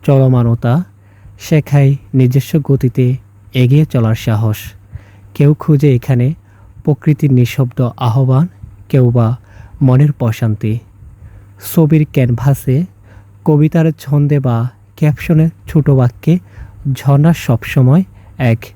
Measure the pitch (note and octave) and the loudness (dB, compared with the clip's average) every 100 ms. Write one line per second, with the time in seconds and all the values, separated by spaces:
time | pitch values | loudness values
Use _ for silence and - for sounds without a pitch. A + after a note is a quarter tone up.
0 | - C#3 C3 B2+ A#2 A#2+ A#2 C3+ F#3 _ | 2 2 2 2 0 0 0 -2 -4 _
1 | _ _ - - - D#3 - C#3+ C#3 C#3 | _ _ -20 -20 -2 -2 2 2 2 0
2 | - C3+ B2 C3 - D#3+ C#3 C3+ B2+ B2 | -4 0 2 0 -2 -4 0 -2 0 0
3 | B2+ C3 - _ - B2+ B2 C#3+ D#3 B2+ | -2 -2 -10 _ -10 -2 2 2 0 0
4 | A2+ A2+ - G#2+ A2 G#2 - - _ - | 0 -2 -2 -2 -2 -4 -10 -20 _ -20
5 | - - - - C#3+ D3+ - D3 D3 B2 | -20 -20 -20 0 0 2 0 2 2 0
6 | - B2 B2 E3 _ _ - - - D3 | 0 0 0 -4 _ _ -20 -10 -4 -2
7 | - D3 D3 B2+ A#2+ - B2+ - B2 - | -2 0 2 2 0 -2 -4 -2 -4 -2
8 | B2 A#2 C3 C3 F3 - - - - C#3 | -4 0 0 0 0 -6 -20 -20 -4 0
9 | B2 A#2+ A2+ B2+ - - - - C3+ B2+ | 2 2 0 -2 -10 -20 -20 -2 2 2
10 | D3 C#3+ A#2+ A2 A2+ G#2 A2 A#2 - - | 2 0 -4 -2 -4 -4 -4 -6 -10 -20
11 | - - - - - - - - D#3 D#3 | -20 -20 -20 -20 -20 -20 -4 0 2 2
12 | D3+ - B2 A#2+ C3 C3+ - C3 F3+ _ | 0 -2 -2 0 -2 -2 -2 -2 -4 _
13 | - - - - - D3 D3+ E3+ D#3+ D3+ | -20 -20 -20 -8 0 2 2 0 -2 -4
14 | - D3 D3 C#3+ C3+ A#2 A#2+ _ _ - | -4 -2 0 0 0 -2 -4 _ _ -4
15 | D3+ - - D#3+ D#3+ - - D#3+ C#3+ C3+ | -2 -2 -2 0 0 -4 -4 -2 2 2
16 | A#2+ - - F3+ - - - - C#3 C3 | 0 -2 -2 -2 -4 -20 -20 -12 -8 -4
17 | C#3 C#3 D3+ D#3+ - A#2 - - B2+ D#3 | 0 2 2 0 -2 -4 -2 0 2 2
18 | F#3+ - - - B2+ A2+ - | 0 -10 -20 -4 -2 -2 -6